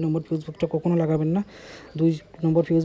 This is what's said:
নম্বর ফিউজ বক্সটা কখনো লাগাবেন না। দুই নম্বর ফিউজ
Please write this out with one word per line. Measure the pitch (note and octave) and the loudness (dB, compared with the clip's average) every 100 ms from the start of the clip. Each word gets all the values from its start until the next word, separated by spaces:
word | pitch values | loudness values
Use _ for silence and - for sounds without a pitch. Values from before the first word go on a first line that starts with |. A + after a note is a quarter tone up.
| D#3+ | 2
নম্বর | D#3+ D#3+ | -2 -2
ফিউজ | D#3+ D#3 | -6 -6
বক্সটা | D3+ D#3 D#3+ | -6 -4 -2
কখনো | F3 E3+ | 0 0
লাগাবেন | D#3+ D#3 D#3 F3+ | 2 0 0 0
না। | G3+ - - - - D3+ | -4 -10 -20 -20 -16 0
দুই | E3 D#3 - - D#3+ | 0 0 -6 -4 2
নম্বর | D#3+ D#3+ | 2 2
ফিউজ | E3 | 2